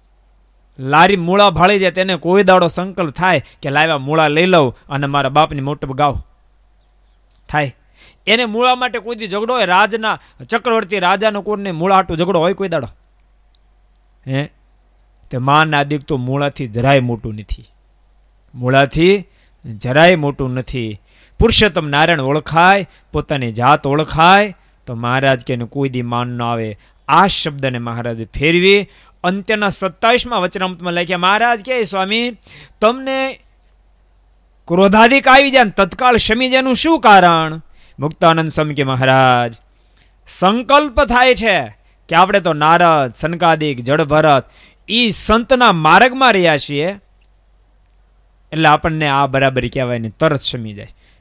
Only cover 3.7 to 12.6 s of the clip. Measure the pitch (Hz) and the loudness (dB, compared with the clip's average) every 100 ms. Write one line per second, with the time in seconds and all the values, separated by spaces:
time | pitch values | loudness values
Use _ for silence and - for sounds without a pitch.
3.7 | 143 160 147 131 160 151 151 185 175 127 | 0 0 -2 -2 0 2 2 2 2 2
4.7 | - - 143 143 143 131 147 160 147 139 | -4 -10 -6 -4 -2 0 0 0 -2 -8
5.7 | 151 139 135 147 - - _ _ _ _ | -8 -8 -2 -2 -2 -12 _ _ _ _
6.7 | _ _ _ _ _ _ _ - 151 139 | _ _ _ _ _ _ _ -8 -6 -6
7.7 | - _ _ - _ 185 226 233 220 247 | -10 _ _ -20 _ -2 -2 -2 -2 -2
8.7 | 254 247 233 226 226 214 202 226 254 180 | -2 -4 -6 -10 -10 -8 -6 -4 -2 0
9.7 | 202 214 226 220 160 _ _ 127 226 247 | 2 0 -2 -6 -6 _ _ -8 -6 -2
10.7 | 226 185 202 180 196 220 202 208 208 196 | -2 -2 -2 0 0 -2 -4 -6 -8 -8
11.7 | 160 185 190 180 165 175 175 170 196 | -4 0 0 0 -4 -2 0 -2 -2